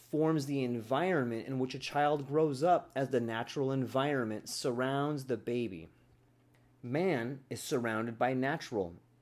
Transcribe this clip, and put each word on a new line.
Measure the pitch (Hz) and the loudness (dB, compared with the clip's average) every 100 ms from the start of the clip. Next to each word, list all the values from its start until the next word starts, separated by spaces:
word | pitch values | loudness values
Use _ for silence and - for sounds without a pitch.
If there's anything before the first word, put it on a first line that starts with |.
| - | -4
forms | 151 160 160 139 | 2 4 2 2
the | 139 | 0
environment | 127 120 107 135 180 170 120 113 113 | 0 -2 0 0 2 2 2 -2 -4
in | 131 | -2
which | 127 | -2
a | 131 | -4
child | - 143 147 147 135 | -4 2 2 2 0
grows | 147 156 131 | 2 2 2
up | 165 175 - | 4 4 2
as | 131 131 | -4 0
the | 127 | 2
natural | 117 113 120 151 135 | 2 -2 -4 -2 0
environment | 135 120 131 143 139 113 107 - | 0 0 0 2 0 -2 -4 -6
surrounds | - 123 120 131 139 147 147 | -4 -2 0 0 0 -2 -4
the | 131 113 | -2 -4
baby. | 117 120 113 90 80 _ _ _ _ _ _ _ _ _ | -2 -2 -4 -6 -14 _ _ _ _ _ _ _ _ _
Man | 120 139 185 139 117 139 - | -4 0 2 2 -2 -6 -10
is | 117 | -10
surrounded | - 139 117 110 117 113 | -2 0 0 0 -2 0
by | 123 | 0
natural | 131 135 160 - 117 87 87 _ _ | 2 0 -2 -4 -4 -4 -6 _ _